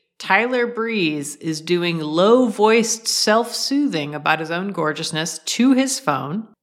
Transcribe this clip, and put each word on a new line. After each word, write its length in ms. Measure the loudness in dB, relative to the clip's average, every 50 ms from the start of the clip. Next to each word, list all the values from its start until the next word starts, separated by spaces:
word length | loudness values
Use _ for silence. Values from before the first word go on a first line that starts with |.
| _ _ _ -8 -2
Tyler 400 | 2 2 2 2 2 0 0 0
Breeze 680 | -2 -2 -4 -4 -2 0 0 0 0 0 -2 -6 -8 -10
is 240 | -8 -6 -6 -6 -4
doing 360 | -2 0 0 0 0 0 -2 -2
low-voiced 1080 | -4 -2 2 4 6 6 6 6 4 2 2 2 4 4 4 4 2 0 -2 -4 -4
self-soothing 1040 | -4 -2 0 2 2 2 2 0 -2 -4 -6 -4 -2 0 0 0 0 -2 -2 -4 -4 -6
about 260 | -4 0 0 0 0
his 120 | -2 -4
own 200 | -4 -4 -4 -4
gorgeousness 680 | -4 -2 -2 -2 -2 -4 -6 -6 -4 -4 -4 -4 -8 -10 -8
to 280 | -4 0 2 4 4 4
his 260 | 4 2 0 -2 -4
phone. 480 | -2 -2 -2 -2 -2 -6 -6 -8 -8 -10 _ _